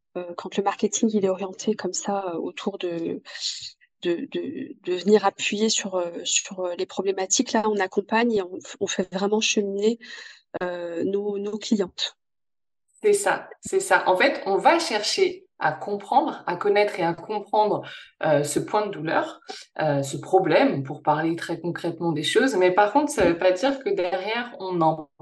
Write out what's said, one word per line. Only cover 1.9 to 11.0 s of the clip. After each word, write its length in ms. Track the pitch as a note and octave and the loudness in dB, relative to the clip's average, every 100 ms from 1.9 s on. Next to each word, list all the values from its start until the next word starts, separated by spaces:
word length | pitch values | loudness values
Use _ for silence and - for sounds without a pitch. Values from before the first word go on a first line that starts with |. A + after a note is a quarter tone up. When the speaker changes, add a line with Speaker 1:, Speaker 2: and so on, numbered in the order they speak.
Speaker 1:
ça, 400 | F#3 - G3+ F#3+ | -6 -4 -4 -4
euh, 40 | E3 | -6
autour 400 | F3 - - G3 | -6 -6 -8 -6
de, 440 | F3+ E3+ E3 - - - - - - - _ _ | -6 -4 -4 -6 -10 -10 -10 -10 -14 -20 _ _
de, 260 | F3 E3+ - | -4 -2 -4
de, 420 | F3 E3+ - - - | -8 -8 -8 -10 -10
de 100 | - | -4
venir 320 | F3+ F3+ G#3+ G3 | -2 4 6 6
appuyer 440 | - - G#3 A3 | 0 -2 0 0
sur, 260 | - G3+ F#3 | 0 -2 -4
euh, 160 | F3 F3 F3 | -4 -6 -2
sur, 340 | - - F#3 | -2 -4 -6
euh, 160 | F3+ F3 | -4 -4
les 80 | F#3 | -6
problématiques. 680 | - G3 F#3+ F#3+ - - | -4 -2 -2 0 0 2
Là, 100 | A3+ G#3+ | 0 0
on 120 | G#3 | 0
accompagne 540 | F#3+ - G3+ A3 A#3+ | -2 -2 0 0 2
et 80 | G#3+ | 0
on, 180 | F3+ F#3+ - - | -2 -8 -12 -8
on 60 | F#3+ | -6
fait 200 | - F#3 | -4 -4
vraiment 260 | F#3 G3+ G#3+ | -2 0 2
cheminer, 580 | A3 - G3+ G3 G#3+ A#3 - - - - _ - | 2 0 0 0 0 0 -6 -18 -18 -20 _ -8
euh, 440 | F3+ F3 E3+ E3+ | -6 -6 -8 -4